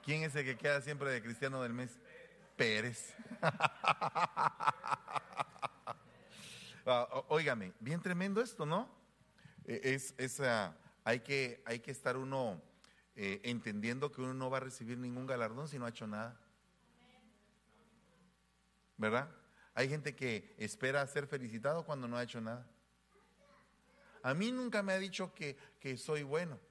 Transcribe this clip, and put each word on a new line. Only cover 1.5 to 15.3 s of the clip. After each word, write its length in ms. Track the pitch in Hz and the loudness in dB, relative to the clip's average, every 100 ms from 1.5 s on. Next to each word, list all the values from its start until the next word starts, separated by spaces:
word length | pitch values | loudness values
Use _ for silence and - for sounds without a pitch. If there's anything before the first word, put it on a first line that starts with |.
| 131 | 0
del 100 | 123 | -2
mes? 240 | 120 127 - - - - - - - | -2 -4 -8 -20 -20 -20 -20 -20 2
Pérez. 580 | 120 107 120 120 - - - - | 4 4 0 -4 -10 -14 -14 2
<laughs> 140 | 160 - 160 - - - 165 160 170 - - - - - - 139 - - - - 139 - 135 - - - - - - - - - - - - | 2 4 0 4 2 4 2 2 2 4 2 4 0 0 -2 -4 -2 -6 -6 -6 -6 -4 -8 -8 -12 -12 -14 -20 -20 -18 -16 -14 -16 -2 6
Ah, 200 | 123 120 | 6 6
o-, 120 | 127 - | -2 4
óigame, 440 | 151 151 120 92 - | 4 4 2 -2 -6
bien 200 | 110 170 | -4 -2
tremendo 400 | 180 175 190 196 | 0 0 2 2
esto, 240 | 247 - | 0 0
¿no? 240 | 151 175 254 - - _ - - - - - | 0 0 0 -10 -20 _ -20 -20 -20 -18 -6
Eh, 160 | 117 135 135 | -2 2 2
es, 180 | - - | -2 -4
es, 200 | 127 - | -4 2
ah, 380 | 135 113 95 78 - - | 4 4 2 -4 -20 -4
hay 180 | - 123 | 2 2
que, 420 | - 139 127 120 - | 2 0 0 -4 -4
hay 140 | 117 | -4
que 100 | 131 | -4
estar 260 | 131 131 127 | -2 0 0
uno, 460 | 131 135 120 87 - - - - _ - | 0 0 0 -2 -10 -20 -20 -20 _ -4
eh, 260 | 98 101 | -2 -2
entendiendo 680 | 120 120 110 104 110 127 143 | -2 -2 -2 -2 0 0 -2
que 100 | 139 | -2
uno 140 | 127 131 | -4 -2
no 160 | 131 | 0
va 60 | 131 | 0
a 20 | |
recibir 400 | 131 127 117 123 | -2 -8 -8 -6
ningún 260 | 123 123 | -4 -6
galardón 420 | 131 | -2